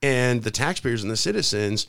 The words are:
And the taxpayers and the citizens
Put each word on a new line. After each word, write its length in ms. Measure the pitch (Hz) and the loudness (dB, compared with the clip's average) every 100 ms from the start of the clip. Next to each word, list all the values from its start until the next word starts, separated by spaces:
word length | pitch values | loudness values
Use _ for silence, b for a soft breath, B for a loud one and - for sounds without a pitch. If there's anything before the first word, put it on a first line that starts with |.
And 400 | 139 127 127 123 | 0 2 2 2
the 80 | 110 | 0
taxpayers 520 | - 143 185 131 117 | -2 -2 -2 -2 -2
and 80 | 101 | -2
the 60 | 110 | -2
citizens 720 | 175 214 - 104 104 107 | 0 0 0 0 0 -2